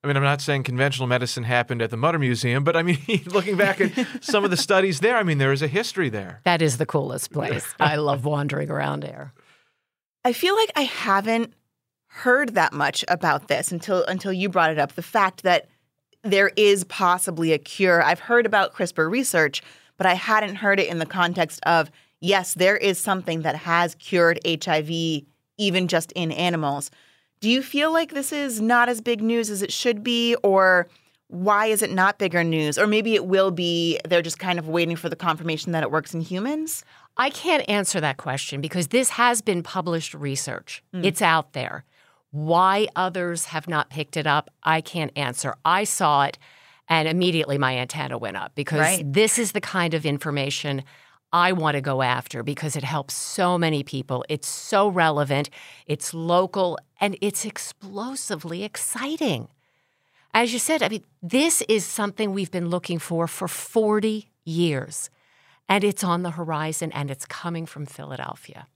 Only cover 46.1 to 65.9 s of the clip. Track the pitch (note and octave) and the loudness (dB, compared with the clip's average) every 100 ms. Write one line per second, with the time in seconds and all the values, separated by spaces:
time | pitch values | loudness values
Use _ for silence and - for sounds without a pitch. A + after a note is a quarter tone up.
46.1 | C#3+ C#3 - _ _ _ _ - D#3+ D#3 | 4 2 -2 _ _ _ _ -2 0 2
47.1 | E3+ F3+ E3 D3+ C#3+ C3 B2+ B2 D3+ C3+ | 2 2 0 -2 0 0 -2 -4 -6 -8
48.1 | A#2+ A2 F#2+ G2 - C#3 D3+ D#3+ F#3 D3 | -6 -6 -8 -10 -8 -4 2 2 2 0
49.1 | D3 A3 A#3+ G#3+ G#3+ - F#3+ E3+ D#3+ D3+ | 2 2 2 -2 -4 -4 -2 0 0 -2
50.1 | C#3+ D#3 C#3+ C#3 C#3 D3 C#3 C3+ - _ | -2 -2 -4 -4 -4 -4 -6 -8 -20 _
51.1 | _ _ E3+ F3+ F#3 D#3 D3 C#3 C3 B2+ | _ _ 2 4 4 0 0 -2 0 0
52.1 | B2+ - A#2 A#2 C#3+ D#3 D3 B2+ D3+ C#3 | -2 -4 -8 -8 -6 -6 -6 -4 -6 -6
53.1 | - - - F3+ F3+ E3 D3+ C#3 C3+ B2+ | -8 -8 0 0 2 2 0 -4 -8 -6
54.1 | B2+ - D3+ - - - G3+ G3+ F3+ D#3+ | -6 -4 -6 -6 -10 0 2 4 4 2
55.1 | D3 C#3+ C#3 C#3+ - - - - D3 - | 2 0 0 -2 -10 -20 -20 -8 -6 -6
56.1 | E3 E3 F3 F#3 G3+ F3+ D#3+ _ _ G3+ | -6 2 2 2 0 -2 -2 _ _ -4
57.1 | F#3+ G3+ G3 G#3+ - - - F#3+ G3 A#3 | -2 -4 -2 -8 -10 -14 -14 -14 -10 -8
58.1 | C4+ - F3+ E3 E3+ G#3 - - A#3+ C4+ | -8 -8 -8 -8 -8 -8 -8 -8 -6 -6
59.1 | D#4+ C#4+ C3+ A#2 _ _ _ _ _ _ | -2 -2 -2 -6 _ _ _ _ _ _
60.1 | _ _ A3 A#3+ A#3+ - D#4 B3 G#3+ _ | _ _ 0 2 0 0 0 0 -2 _
61.1 | _ F3 B3+ D#4+ - - A3 E3+ - G#3 | _ 0 2 4 2 2 0 0 -4 -4
62.1 | G3 G#3+ G3 F#3 F3+ E3+ F3 - E3+ - | -2 -4 -2 -4 -4 -2 -4 -4 -6 -4
63.1 | E3 E3 - E3+ - - A#3 G#3+ G#3+ A3 | -2 -2 -4 -8 -8 -4 0 2 2 0
64.1 | G#3+ - _ - E3 E3+ C#3 B2+ - - | -4 -8 _ -6 0 0 0 -6 -10 -12
65.1 | _ _ _ _ _ - G3 G3+ | _ _ _ _ _ -2 0 2